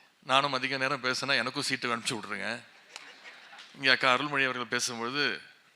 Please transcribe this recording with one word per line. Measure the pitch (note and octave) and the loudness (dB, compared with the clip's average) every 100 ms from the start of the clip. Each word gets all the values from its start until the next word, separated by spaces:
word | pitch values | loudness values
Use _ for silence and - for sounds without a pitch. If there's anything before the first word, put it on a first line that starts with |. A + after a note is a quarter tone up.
| _ _ | _ _
நானும் | - C3+ C#3+ | 2 4 4
அதிக | C3 C3 C3+ | 2 -2 -2
நேரம் | C3 C#3 | -2 0
பேசுனா | B2 B2+ C3+ C3 | 0 0 0 0
எனக்கும் | A#2+ C#3+ | 0 -2
சீட்டு | C3 C3 B2+ A#2 | -2 -2 -2 -2
அனுப்பிச்சு | A2 A2 | -2 -4
விட்ருங்க. | G2 G2+ G2+ A#2+ - - - - - - - - - - - C3+ | -6 -6 -6 -8 -12 -20 -20 -20 -20 -20 -20 -20 -20 -20 -20 0
இங்க | C3+ | 4
அக்கா | B2+ C3+ | 6 6
அருள்மொழி | B2 D3 C#3 | 4 2 0
அவர்கள் | C3+ B2 A#2 B2 | 0 -2 -4 -2
பேசும்பொழுது | B2 A#2 A#2 C#3+ C3+ D#2 - - _ | -2 -4 -4 -2 -2 -4 -10 -20 _